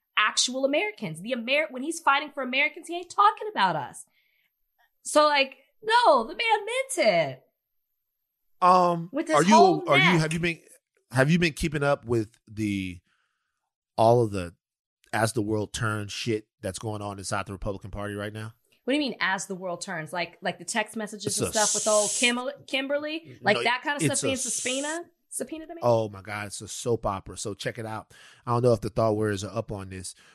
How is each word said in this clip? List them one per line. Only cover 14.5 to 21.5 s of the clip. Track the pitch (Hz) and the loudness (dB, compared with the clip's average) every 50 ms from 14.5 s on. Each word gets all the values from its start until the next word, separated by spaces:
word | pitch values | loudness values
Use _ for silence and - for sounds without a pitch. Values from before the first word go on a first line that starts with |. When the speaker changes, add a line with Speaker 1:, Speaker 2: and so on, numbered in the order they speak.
| - _ _ _ _ _ _ _ _ _ _ _ | -12 _ _ _ _ _ _ _ _ _ _ _
Speaker 2:
as | - 110 113 113 | -2 0 0 0
the | - 117 | 0 0
world | 101 107 107 107 101 - | -2 0 0 -2 -2 -4
turns | - - 120 110 107 107 104 101 | -6 -4 -4 -4 -4 -4 -6 -8
shit | - - - 120 110 107 - _ _ _ | -8 -6 -4 -2 -2 -2 -4 _ _ _
that's | 110 95 92 - | -8 -8 -8 -6
going | - 110 107 104 | -6 -8 -6 -6
on | 104 101 98 98 | -6 -8 -8 -8
inside | 92 - 110 98 98 | -8 -6 -6 -6 -6
the | - | -6
Republican | 98 90 - 110 98 92 - 98 | -8 -8 -6 -6 -8 -8 -10 -12
Party | 98 104 101 104 101 | -12 -10 -8 -8 -6
right | 104 101 107 | -6 -8 -8
now? | 104 110 110 110 - _ _ _ _ _ - | -8 -10 -12 -14 -16 _ _ _ _ _ -4
Speaker 1:
What | 247 | -2
do | 269 | -2
you | 302 | -2
mean, | 294 247 - - | -2 -4 -4 -4
as | 170 185 190 196 - | -2 -2 -2 -4 -6
the | - 190 | -8 -10
world | 175 190 180 175 170 | -10 -8 -10 -10 -10
turns? | - 202 180 160 156 156 | -10 -10 -10 -10 -10 -8
Like, | 180 175 170 175 - - | -6 -6 -6 -8 -8 -8
like | 190 180 175 - | -6 -6 -6 -6
the | 175 | -8
text | - - 226 214 - - | -6 -4 -4 -4 -4 -6
messages | 220 214 196 220 196 - | -10 -10 -10 -10 -8 -6
Speaker 2:
It's | 208 - - | -4 -4 -2
Speaker 1:
and | 220 | -4
Speaker 2:
a | - | -2